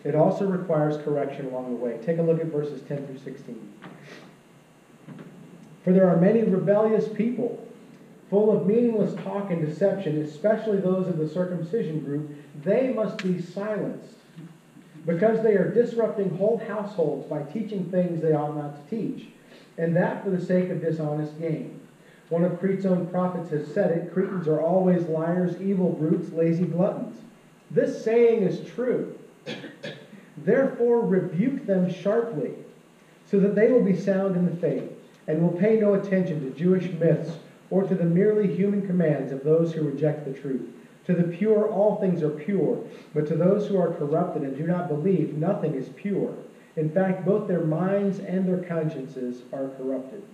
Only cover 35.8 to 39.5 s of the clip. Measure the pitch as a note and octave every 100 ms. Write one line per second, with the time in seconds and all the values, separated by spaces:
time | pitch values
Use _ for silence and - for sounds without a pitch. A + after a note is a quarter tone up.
35.8 | G#3 G3 - F#3+ E3+ C#3+ C3 C3 F3+ F#3
36.8 | F3 D#3 E3 - - - - - - F3+
37.8 | G3 F3+ E3+ F3 G#3 G#3+ F#3+ E3+ G3+ G3+
38.8 | F3+ F3+ D#3+ C3+ C3 C3+ D3+